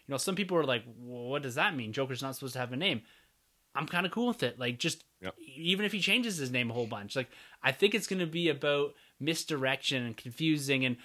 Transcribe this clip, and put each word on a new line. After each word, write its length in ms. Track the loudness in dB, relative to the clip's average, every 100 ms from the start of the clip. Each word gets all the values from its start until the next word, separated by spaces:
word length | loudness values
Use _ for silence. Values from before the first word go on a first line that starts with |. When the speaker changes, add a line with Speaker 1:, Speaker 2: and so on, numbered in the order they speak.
Speaker 1:
you 60 | -6
know, 40 | -4
some 180 | 0
people 200 | -2 2 2
are 60 |
like, 180 | 4 2 -2 -14
"Well, 260 | -12 -8 -4
what 140 | -4
does 120 | -2
that 200 | 0 0
mean? 160 | 0 -2
Joker's 300 | -2 -2 -2
not 140 | -6
supposed 180 | -6 -6
to 60 | -4
have 120 | -4
a 40 | 0
name." 240 | 0 0 -4 -20 _ _ _ _ _
I'm 100 | -6
kinda 240 | -2 0 0
cool 180 | 0 0
with 160 | 2
it. 140 | -2 0
Like, 220 | -4 -2
just 240 | -2 -4 -10 _
Speaker 2:
Yep. 140 | -10 -10 -14 -4
Speaker 1:
even 280 | 0 2
if 60 | 2
he 80 | 0
changes 380 | 2 2 2 -2
his 140 | 0
name 200 | 0 0
a 20 |
whole 140 | 0 -2
bunch, 280 | -4 -4 -4
like, 120 | -4 -8 -20 -2
I 120 | -2
think 200 | 4 4
it's 140 | 4 0
gonna 180 | -2
be 220 | 0 2 2
about 460 | 2 2 2 2 -4 -20 -4
misdirection 840 | -2 -2 -2 0 2 0 0 -2
and 120 | -2 -6
confusing 680 | -10 0 2 4 4 2
and 120 | 2 -2